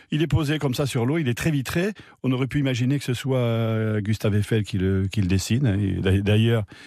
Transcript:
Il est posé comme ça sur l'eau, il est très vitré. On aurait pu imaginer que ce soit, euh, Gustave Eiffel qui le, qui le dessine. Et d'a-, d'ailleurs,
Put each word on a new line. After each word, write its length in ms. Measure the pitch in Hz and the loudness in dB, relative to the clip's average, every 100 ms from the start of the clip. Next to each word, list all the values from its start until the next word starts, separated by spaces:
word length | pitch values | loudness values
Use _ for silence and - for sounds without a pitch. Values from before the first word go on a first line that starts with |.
| - | -6
Il 120 | 151 | -2
est 40 | 160 | 2
posé 320 | - 147 156 | 2 0 0
comme 140 | 143 | -2
ça 140 | 127 139 | -2 -2
sur 180 | 127 | 0
l'eau, 140 | 120 165 | 0 0
il 100 | 135 | 0
est 80 | 117 | -2
très 140 | 165 | 0
vitré. 420 | 143 113 170 196 - - - | -2 -2 -2 -2 -4 -16 -6
On 100 | 131 | -2
aurait 140 | 123 131 | 0 0
pu 140 | 147 | 0
imaginer 380 | 135 123 127 139 | 0 0 0 0
que 60 | |
ce 80 | - | -2
soit, 240 | 120 131 131 | -4 -2 0
euh, 640 | 120 113 113 110 110 107 | 0 0 0 0 0 -2
Gustave 360 | 101 110 110 104 | -2 0 0 0
Eiffel 260 | 98 113 | 0 0
qui 140 | 101 98 | 0 -2
le, 280 | 92 95 95 | 0 0 0
qui 140 | - | 0
le 60 | 90 | 0
dessine. 400 | 95 - 113 135 | 0 0 0 2
Et 340 | 98 95 90 | 0 0 0
d'a-, 220 | 92 98 | 2 2
d'ailleurs, 420 | 101 107 113 117 104 - | 4 4 4 2 -2 -12